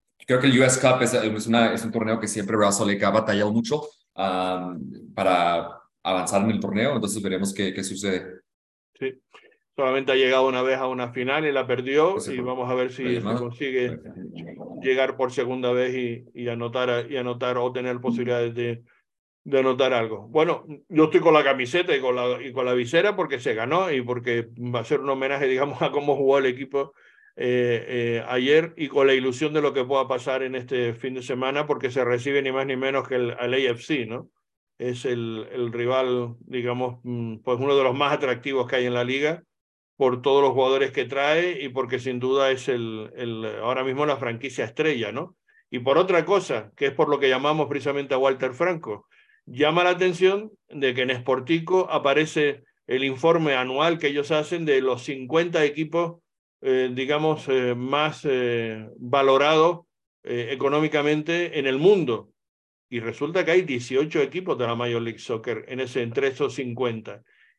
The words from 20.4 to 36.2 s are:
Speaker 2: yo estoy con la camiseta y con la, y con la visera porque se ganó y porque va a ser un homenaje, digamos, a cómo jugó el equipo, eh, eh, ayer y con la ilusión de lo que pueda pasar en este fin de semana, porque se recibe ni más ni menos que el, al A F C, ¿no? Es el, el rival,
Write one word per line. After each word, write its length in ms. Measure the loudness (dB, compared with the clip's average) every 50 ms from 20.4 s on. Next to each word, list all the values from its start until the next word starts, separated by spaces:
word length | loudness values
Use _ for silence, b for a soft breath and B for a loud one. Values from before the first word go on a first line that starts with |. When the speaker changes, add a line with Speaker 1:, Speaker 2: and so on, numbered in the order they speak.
| 2 2 0 -2 -6 -12 -18 -18 _ -2
Speaker 2:
yo 140 | 4 4 6
estoy 160 | 6 6 6
con 160 | 6 8 6
la 80 | 6 6
camiseta 520 | 4 2 0 0 0 0 0 2 2 0
y 60 | 0
con 140 | 2 0 0
la, 260 | 0 0 -2 -2 -4
y 100 | -6 -8
con 140 | -4 -2 0
la 80 | 0 2
visera 420 | 0 0 2 2 4 4 4 2
porque 240 | 0 -2 -2 -2 -4
se 140 | -2 -2 -2
ganó 380 | -2 0 0 0 0 0 0
y 100 | 0 -2
porque 480 | -2 -2 -4 -4 -2 -2 -2 -2 -2 -6 -8 -10
va 220 | -8 -4 -4 -4
a 40 | -2
ser 180 | 0 -2 0
un 80 | 0 0
homenaje, 360 | -2 0 0 0 0 0 0 2
digamos, 320 | 2 2 0 -2 -2 -2 -2
a 80 | 0
cómo 240 | 0 0 0 0 0
jugó 240 | 2 4 4 4 4
el 80 | 4 2
equipo, 460 | -2 -4 -6 -6 -4 -4 -4 -6 -8 b b b b b b b b
eh, 500 | -4 -2 0 0 2 2 2 0 -2 -2 -4
eh, 380 | -4 -2 -2 -2 -2 -2 -4 -2
ayer 460 | -2 0 2 4 4 4 4 2 -4 -8
y 100 | -6 -2
con 180 | 2 4 4
la 80 | 6 4
ilusión 400 | 4 2 0 -2 -2 -2 -2 0
de 80 | 0
lo 120 | 0 0 0
que 120 | 0 0
pueda 220 | 0 0 0 0 0
pasar 340 | -2 -4 -2 -2 -4 -2
en 140 | -4 -4 -6
este 400 | -8 -6 -4 -2 0 0 -2 -2
fin 180 | -4 -6 -8 -8
de 80 | -8
semana, 460 | -8 -6 -4 -2 -2 -2 0 0 -2 -2
porque 240 | -2 -2 -2 -2
se 120 | 0 0 0
recibe 380 | 0 0 0 0 0 0 0
ni 100 | 0 0
más 140 | -2 -2 -2
ni 100 | -2 -2
menos 320 | -2 -2 -2 -2 -2 -2 -2
que 60 | -2
el, 180 | -2 -2 -2 -4 -4
al 160 | -4 -2 0
A 40 | 0
F 260 | 2 0 0 -2 -4
C, 220 | -4 -4 -2 -4 -4
¿no? 240 | -8 -10 -12 -14 _ _ _ _ _ _ _ _ _ -8
Es 260 | -6 -6 -6 -4 -4
el, 420 | -4 -2 -2 -4 -6 -6 -8 -10 -8
el 200 | -6 -6 -4 -4
rival, 640 | -4 -4 -2 0 0 0 0 0 0 -2